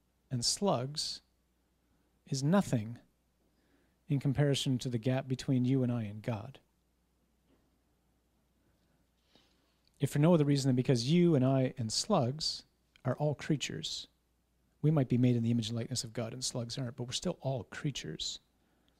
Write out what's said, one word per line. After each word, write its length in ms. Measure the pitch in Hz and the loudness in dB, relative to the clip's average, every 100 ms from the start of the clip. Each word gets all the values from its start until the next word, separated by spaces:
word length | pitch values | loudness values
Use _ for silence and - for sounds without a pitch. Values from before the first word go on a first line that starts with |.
| _ _ - | _ _ -8
and 120 | 127 | -4
slugs 800 | 117 - 202 135 131 147 - - _ _ _ _ _ _ _ _ _ _ - | -2 0 0 0 -2 -6 -8 -8 _ _ _ _ _ _ _ _ _ _ -8
is 120 | 135 | -2
nothing 540 | 139 190 - 127 107 120 _ _ _ _ _ _ _ _ _ _ - | 2 2 2 -2 -2 -10 _ _ _ _ _ _ _ _ _ _ -4
in 120 | 143 | 0
comparison 580 | 147 135 147 135 - 127 | 0 2 2 2 0 -2
to 100 | 131 | -2
the 80 | 120 | -4
gap 320 | 110 131 135 | 0 -2 -2
between 380 | 127 - 131 123 | -6 0 2 4
you 160 | 135 | 2
and 100 | 123 | 2
I 120 | 120 | -2
and 180 | 107 104 | -4 -8
God. 380 | 104 110 113 - _ _ _ _ _ _ _ _ _ _ _ _ _ _ _ _ _ _ _ _ _ _ _ _ _ _ _ _ _ _ _ _ _ - | -6 -6 -6 -16 _ _ _ _ _ _ _ _ _ _ _ _ _ _ _ _ _ _ _ _ _ _ _ _ _ _ _ _ _ _ _ _ _ -6
If 100 | 139 | -2
for 80 | 147 | 4
no 140 | 151 | 6
other 140 | 175 143 | 6 6
reason 240 | 143 135 | 4 4
than 60 | 127 | 2
because 340 | 127 127 117 | 4 2 4
you 240 | 175 175 | 4 6
and 100 | 151 | 6
I 300 | 127 135 127 - | 4 2 0 -2
and 160 | 110 | -4
slugs 680 | - - 202 120 147 - - - _ _ _ | -4 0 2 2 -2 -6 -6 -12 _ _ _
are 120 | - 123 | -4 -2
all 180 | 151 | -2
creatures. 760 | 147 - 151 - - - - - _ _ _ _ _ _ _ 151 | -2 -2 -2 -2 -8 -8 -10 -14 _ _ _ _ _ _ _ 2
We 40 | |
might 180 | 156 131 | 2 2
be 100 | 123 | 4
made 180 | 123 120 | 4 4
in 60 | |
the 80 | 113 | 2
image 180 | 120 107 | 0 -2
and 80 | 117 | -4
likeness 280 | 117 117 | -6 -6
of 80 | 113 | -8
God 200 | 110 113 | -8 -8
and 120 | 123 | -6
slugs 340 | 127 131 117 117 | -8 -6 -8 -8
aren't, 180 | 127 - | -8 -8
but 80 | |
we're 80 | 123 | -8
still 260 | - 185 165 | -6 -6 -4
all 240 | 139 131 | -4 -4
creatures. 760 | 92 - 151 - - - - - _ _ _ _ _ _ | -6 -6 -6 -6 -8 -8 -10 -10 _ _ _ _ _ _